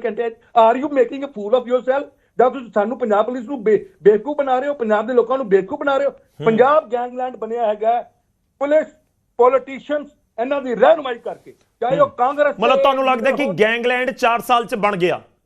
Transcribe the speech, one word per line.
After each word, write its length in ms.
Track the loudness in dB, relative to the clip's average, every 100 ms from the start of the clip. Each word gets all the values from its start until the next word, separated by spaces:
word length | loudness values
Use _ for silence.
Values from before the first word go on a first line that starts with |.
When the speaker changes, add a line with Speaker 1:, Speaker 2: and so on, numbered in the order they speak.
| -6
Speaker 1:
ਘੰਟੇ," 220 | -6 -8
are 500 | -10 _ 4 4 4
you 120 | 0
making 280 | 0 0 -2
a 60 | -10
fool 320 | -10 -2 0
of 120 | 2
yourself? 300 | -2 0 -4 -6 _ _ 0
ਜਾਂ 120 | 2
ਤੁਸੀਂ 160 | 0 -4
ਸਾਨੂੰ, 260 | -2 -2 -2
ਪੰਜਾਬ 260 | 0 0 0
ਪੁਲਿਸ 200 | -6 -8
ਨੂੰ 180 | -4
ਬੇ-, 220 | 2 0 0 _
ਬੇਵਕੂਫ 340 | 2 4 0 -4
ਬਣਾ 220 | -2 -2
ਰਹੇ 100 | -2
ਹੋ, 40 |
ਪੰਜਾਬ 340 | -4 0 0 2
ਦੇ 60 |
ਲੋਕਾਂ 240 | 0 0 -2
ਨੂੰ 120 | 2
ਬੇਵਕੂਫ 300 | 0 0 -6
ਬਣਾ 180 | -2 -2
ਰਹੇ 80 | -2
ਹੋ? 60 |
Speaker 2:
ਹੂੰ। 340 | -6 _ -4 2
Speaker 1:
ਪੰਜਾਬ 480 | 4 4 4 0
ਗੈਂਗਲੈਂਡ 420 | -4 -6 -6 -8 -8
ਬਣਿਆ 320 | -8 -4 -2
ਹੈਗਾ 340 | -2 -2 -2 -6 _ _ _ _ -6
ਪੁਲਿਸ, 280 | 0 0 0 _ _ _ _ 2
ਪੋਲੀਟੀਸ਼ੀਅਨਸ, 720 | 4 2 -2 -12 -6 -6 -6 _ _ -8
ਇਹਨਾਂ 200 | -4 -4
ਦੀ 140 | -4 2
ਰਹਿਨੁਮਾਈ 400 | 4 4 -2 -8
ਕਰਕੇ, 360 | -10 -12 -16 -20 _ -8
ਚਾਹੇ 180 | -2 0
ਉਹ 80 | 0
Speaker 2:
ਹੂੰ। 80 | 0
Speaker 1:
ਕਾਂਗਰਸ 400 | -2 0 -2 0
Speaker 2:
ਮਤਲਬ, 160 | 0 2
Speaker 1:
ਦੇ 60 |
Speaker 2:
ਤੁਹਾਨੂੰ 240 | 2 2 0
ਲੱਗਦਾ 260 | 0 0
ਕਿ 140 | -2 -2
Speaker 1:
ਹੋਣ। 100 | 0
Speaker 2:
ਗੈਂਗਲੈਂਡ 560 | 0 0 -2 -2 -2
ਚਾਰ 280 | 0 0 0
ਸਾਲ 260 | 0 0 0
'ਚ 100 | -2
ਬਣ 200 | -2 0
ਗਿਆ 260 | 0 -2 -8 _